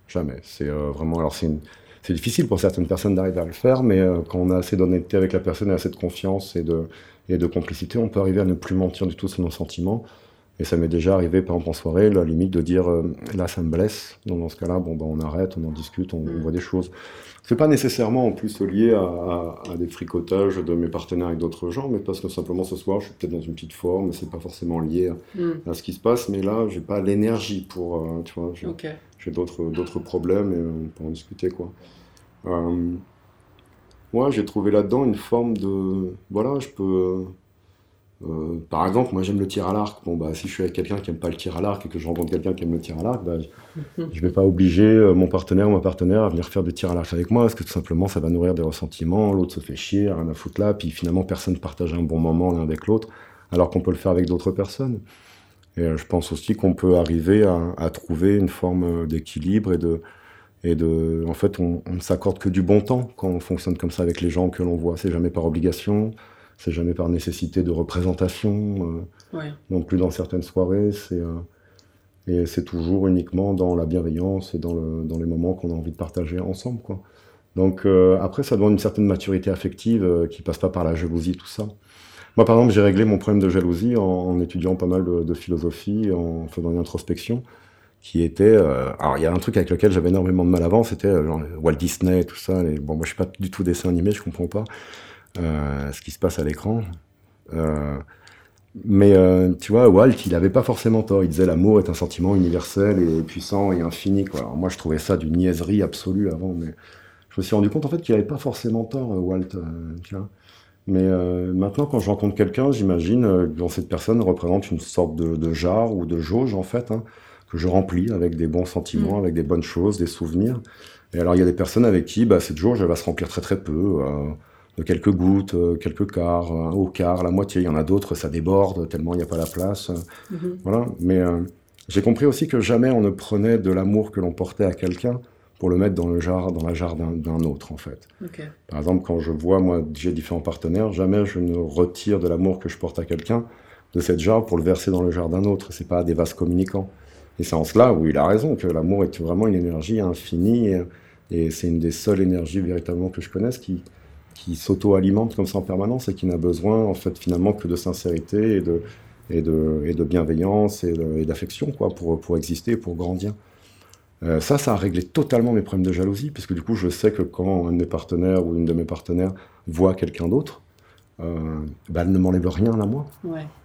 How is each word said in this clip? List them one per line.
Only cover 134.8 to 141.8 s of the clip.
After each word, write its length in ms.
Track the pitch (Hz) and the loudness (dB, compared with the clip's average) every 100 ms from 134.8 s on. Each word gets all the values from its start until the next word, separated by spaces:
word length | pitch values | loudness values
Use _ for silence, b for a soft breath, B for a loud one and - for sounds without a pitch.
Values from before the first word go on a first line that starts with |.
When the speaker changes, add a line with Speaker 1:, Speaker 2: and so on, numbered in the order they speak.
| 92 90 123 123 b b b _ | -4 -2 -4 -4 b b b _
Speaker 1:
pour 100 | 92 | 0
le 60 | 90 | 2
mettre 200 | 101 87 | 2 2
dans 100 | 85 | 0
le 140 | 87 | 0
jar, 320 | 85 92 92 | 0 -2 -2
dans 120 | 85 | -2
la 100 | 82 | -4
jarre 200 | 82 87 | -2 -4
d'un, 160 | 80 82 | -4 -4
d'un 300 | 85 80 82 | -4 -2 -2
autre, 320 | 80 69 - | -2 -4 -10
en 40 | 76 | -14
fait. 300 | 73 - - - | -14 -16 -18 -16
Speaker 2:
Ok. 160 | 175 - 151 - - | -16 -14 -16 -18 -12
Speaker 1:
Par 100 | 76 | -4
exemple, 240 | 80 92 | 0 0
quand 140 | 92 82 | 0 -4
je 140 | 80 | -2
vois, 260 | 78 85 95 | -2 2 2
moi, 240 | 92 87 78 | 4 0 -2
j'ai 180 | 76 90 | -4 -4
différents 280 | 80 - 85 | -4 -4 -4
partenaires, 500 | 85 - 82 92 110 | -4 -6 -2 0 0
jamais 320 | 87 92 104 98 | 0 2 2 0
je 140 | 90 | -2
ne 160 | 87 85 | -2 -2
retire 640 | 80 76 | -2 0